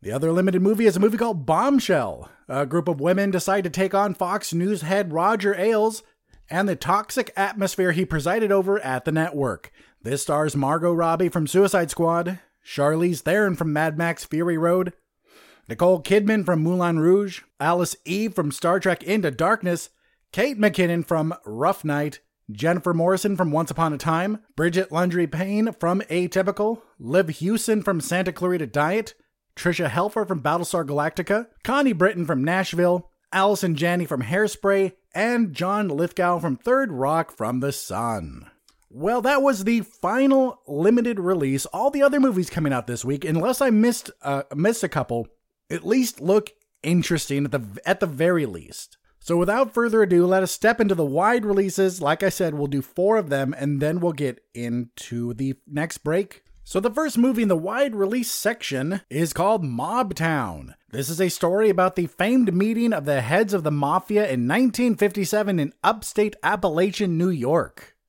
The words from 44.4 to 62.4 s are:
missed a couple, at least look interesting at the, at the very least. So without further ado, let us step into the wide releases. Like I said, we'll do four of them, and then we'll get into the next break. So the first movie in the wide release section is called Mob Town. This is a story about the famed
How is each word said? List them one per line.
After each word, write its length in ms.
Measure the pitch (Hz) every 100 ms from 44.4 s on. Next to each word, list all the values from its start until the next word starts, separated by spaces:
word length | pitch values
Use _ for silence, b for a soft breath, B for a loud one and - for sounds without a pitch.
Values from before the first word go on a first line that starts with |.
| - 143
missed 280 | 190 226
a 60 | 180
couple, 380 | - 123 117 113 _ _ _ -
at 160 | 165 170
least 360 | 254 240 -
look 300 | 151 214 214 _ _ _
interesting 600 | 147 175 - 160 - 139
at 80 | 143
the, 300 | 135 107 98
at 160 | - 190
the 60 | 180
very 400 | 135 170 175 131
least. 520 | 85 - - - _ _ _
So 160 | - 170
without 380 | 180 226 269
further 300 | 233 233 220
ado, 220 | 196 175 175
let 180 | 190
us 80 | 185
step 280 | - 220 233
into 160 | 208 180
the 80 |
wide 400 | 147 147 202 247
releases. 560 | 214 196 196 190 190 180
Like 240 | 147 160
I 60 | 190
said, 240 | - 175
we'll 140 | 147 143
do 140 | 139
four 360 | - - 190 220
of 120 | 160
them, 240 | 139 135 139
and 240 | 139 143
then 180 | 151 175
we'll 140 | 175
get 260 | 139 139 120 _
into 800 | 117 120 120 120 - - 117 120
the 220 | 113 135 131 -
next 300 | 147 160 -
break. 460 | 147 170 196 - _ -
So 160 | - 185
the 120 | 226
first 260 | 220 311 233
movie 260 | 254 233
in 40 | 214
the 100 | 170
wide 380 | 175 233 285 214
release 340 | 196 247 233
section 720 | - 208 226 - 135 143 190 -
is 240 | 143 165
called 300 | - 190 220
Mob 520 | 151 117 151 233 208 175
Town. 600 | 165 151 107 78 65 - _
This 180 | 123 135
is 100 | 165
a 100 | 185
story 400 | - 170 190 214
about 260 | 190 185 185
the 120 | 170
famed 460 | - 196 254